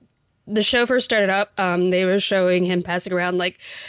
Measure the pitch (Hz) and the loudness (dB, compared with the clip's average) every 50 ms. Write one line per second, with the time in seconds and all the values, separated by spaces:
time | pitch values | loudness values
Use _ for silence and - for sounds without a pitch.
0 | _ _ _ _ _ _ _ _ _ - 214 214 208 - - 240 240 240 254 254 | _ _ _ _ _ _ _ _ _ -4 -2 0 0 2 2 2 2 2 0 0
1 | - - 240 214 202 190 190 196 208 - _ - 190 180 175 180 180 185 180 180 | 0 0 0 2 2 2 2 0 -2 -4 _ -2 -2 0 0 0 0 2 2 2
2 | 185 185 190 202 190 - 202 190 180 180 180 180 180 180 185 175 175 180 175 180 | 2 2 2 0 0 0 0 2 2 2 2 2 0 0 0 -2 -2 -2 -2 -2
3 | - 202 185 180 175 180 180 180 180 185 - - - - - - - | -2 -2 -2 -2 -2 -2 -2 -2 -2 -4 -6 -8 -14 -16 -16 -14 -16